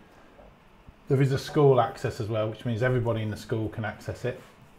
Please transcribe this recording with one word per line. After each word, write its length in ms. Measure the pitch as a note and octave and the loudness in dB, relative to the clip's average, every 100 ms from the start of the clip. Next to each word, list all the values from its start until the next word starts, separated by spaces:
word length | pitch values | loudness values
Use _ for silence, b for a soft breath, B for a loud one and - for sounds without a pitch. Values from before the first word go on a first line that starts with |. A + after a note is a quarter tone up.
| B B B B - - _ - - - - | B B B B -20 -20 _ -20 -20 -20 0
There 140 | C3+ | 2
is 80 | C#3 | 2
a 80 | C3+ | 0
school 420 | - D#3 C#3+ B2+ | -2 4 6 6
access 400 | A2+ - A#2+ - | 4 -2 -6 -4
as 80 | G#2 | -4
well, 200 | A2 A2 | -2 -2
which 160 | A#2 | -4
means 180 | B2 A2+ | -4 0
everybody 400 | B2+ B2+ A2+ A2+ | 2 2 0 0
in 80 | G#2+ | -2
the 60 | G#2 | -6
school 320 | - A#2 A2 | -4 -4 -4
can 160 | A2 | -6
access 400 | G#2+ G#2 - G2 | -8 -8 -10 -6
it. 160 | B2 A#2+ - - - | -6 -8 -12 -20 -20